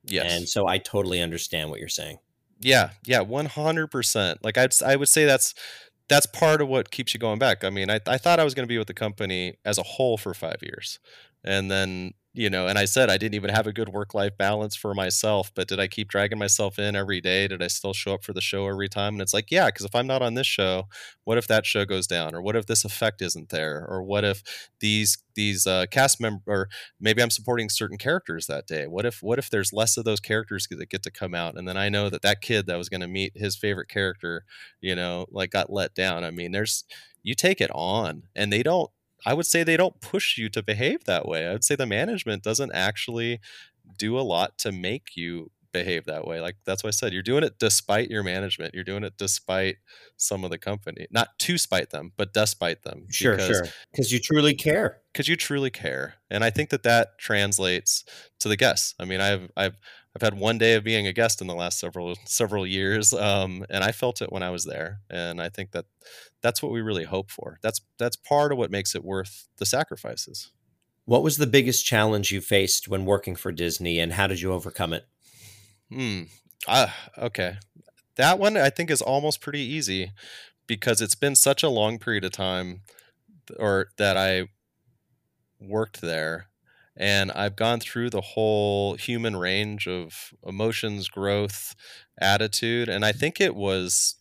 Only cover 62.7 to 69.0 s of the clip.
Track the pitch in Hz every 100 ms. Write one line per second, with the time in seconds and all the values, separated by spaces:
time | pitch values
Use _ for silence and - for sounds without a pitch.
62.7 | 92 98 107 104 95 104 98 95 90 -
63.7 | 98 98 - 123 - 113 95 90 90 85
64.7 | - 82 101 _ 90 87 87 85 - 98
65.7 | 85 - _ - - - _ 120 - 151
66.7 | 117 110 95 80 95 98 - - 80 107
67.7 | 113 _ - 120 - - 147 147 131 110
68.7 | 101 95 -